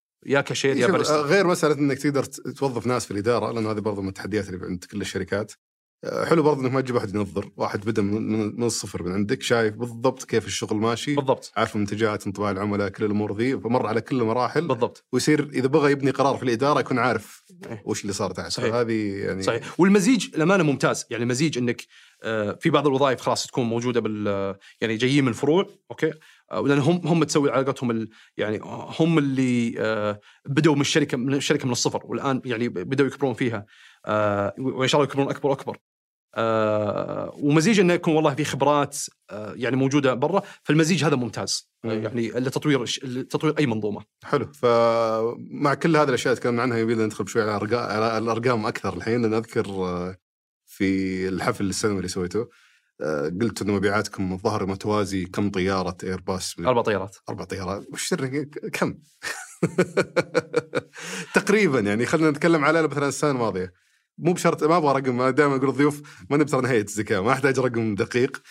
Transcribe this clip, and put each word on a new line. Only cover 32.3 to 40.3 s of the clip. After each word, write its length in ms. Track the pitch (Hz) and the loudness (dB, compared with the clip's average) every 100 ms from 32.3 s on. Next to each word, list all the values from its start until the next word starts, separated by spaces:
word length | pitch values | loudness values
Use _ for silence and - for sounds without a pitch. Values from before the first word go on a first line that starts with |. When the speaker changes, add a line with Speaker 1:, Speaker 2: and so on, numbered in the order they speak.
| 127 127 | -2 -2
Speaker 1:
يعني 240 | 113 120 | -2 -2
ب-، 40 | |
بدوا 340 | - 104 135 135 | -4 -2 0 0
يكبرون 260 | - 139 | 0 -2
فيها، 320 | - 127 110 104 _ - _ - | 0 -2 -4 -8 _ -20 _ -2
آه، 480 | 107 104 101 101 - | 0 2 2 -2 -2
و-، 200 | 131 - | -4 -2
وإن 80 | 131 | 2
شاء 140 | 147 | 2
الله 100 | 139 | 2
يكبرون 180 | 139 139 | 0 -2
أكبر 200 | 139 147 | -2 -2
وأكبر. 280 | 135 - - _ _ _ _ _ 110 | -2 -6 -12 _ _ _ _ _ -2
آه، 960 | 113 110 107 107 104 95 92 98 95 - | 0 2 2 0 0 -2 -4 -6 -8 -2
ومزيج 420 | 143 156 165 208 | 2 4 6 4
إنه 140 | 180 | 4
يكون 220 | 170 175 156 | 4 2 2
والله 200 | 156 139 | 2 0
في 80 | |
خبرات، 540 | 147 127 139 147 139 - - _ - | -2 0 2 2 0 -4 -12 _ -16
آه، 240 | 104 104 95 | -12 -10 -6
يعني 200 | 120 131 | -2 2
موجودة 380 | 135 147 131 | 2 4 2
برا، 280 | 120 151 | 2 2